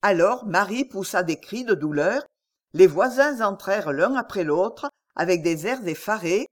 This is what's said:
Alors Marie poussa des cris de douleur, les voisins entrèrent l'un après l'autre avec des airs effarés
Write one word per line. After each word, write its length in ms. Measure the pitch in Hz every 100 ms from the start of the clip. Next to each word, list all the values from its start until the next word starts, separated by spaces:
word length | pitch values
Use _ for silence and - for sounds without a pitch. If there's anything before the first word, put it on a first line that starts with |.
Alors 440 | 208 185 180 254 226
Marie 400 | 202 196 226 262
poussa 380 | 190 190 196
des 160 | 175 156
cris 240 | - 214
de 100 | 247
douleur, 520 | 180 151 147 156 247 294 _ _ _ _
les 120 | 151 185
voisins 560 | 151 247 247 285 269
entrèrent 520 | 220 196 - 202 156
l'un 220 | 139 190 262
après 280 | 233 202
l'autre 460 | 160 151 196 - 285 _ _ -
avec 260 | 170 180
des 240 | 165 165 175
airs 220 | 262 196
effarés 600 | 156 - 214 175 190 302